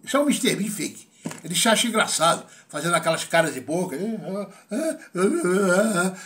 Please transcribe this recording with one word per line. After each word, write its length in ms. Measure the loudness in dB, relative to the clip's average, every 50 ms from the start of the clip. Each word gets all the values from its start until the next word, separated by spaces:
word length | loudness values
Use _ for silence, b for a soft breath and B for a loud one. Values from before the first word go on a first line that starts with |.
| -6
Isso 120 | -2 0
é 40 | 2
um 60 | 2
Mister 300 | 2 0 2 0 0 0
Bean 140 | 0 -2 -4
fake. 420 | -4 -6 -8 -8 -10 -14 -20 B B B B -12 -12 -12 -10
Ele 120 | -6 -2
se 140 | 0 2 4
acha 180 | 4 4 2
engraçado, 580 | 0 2 0 0 0 0 2 4 4 2 2 -4 b b b b
fazendo 280 | b -10 -6 0 0 0
aquelas 280 | 2 2 0 0 -2 -2
caras 300 | 2 2 4 4 2 -2
de 80 | -6
boca, 340 | -6 -4 -2 -2 -2 -4 -4 -6 -4 -6 -6 -6 -6 -6 -6 -6 -8 B B B B B -4 -2 -2 -2 -4 B B B -2 0 2 2 2 2 0 2 2 2 4 4 4 4 4 2 2 0 0 0 -4 B B